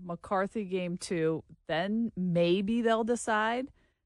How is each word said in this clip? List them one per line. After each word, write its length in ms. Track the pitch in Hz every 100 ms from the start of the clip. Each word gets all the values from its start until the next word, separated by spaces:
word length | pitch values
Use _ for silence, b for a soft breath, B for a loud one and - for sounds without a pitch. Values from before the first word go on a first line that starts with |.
McCarthy 600 | 175 170 - 190 196 226
game 340 | 185 185 180 180
two, 440 | - 175 160 160 - - -
then 440 | 160 196 220 226 -
maybe 640 | 180 170 170 190 202 233
they'll 200 | 226 226
decide. 640 | 226 233 - 214 220 247 269 _ _ _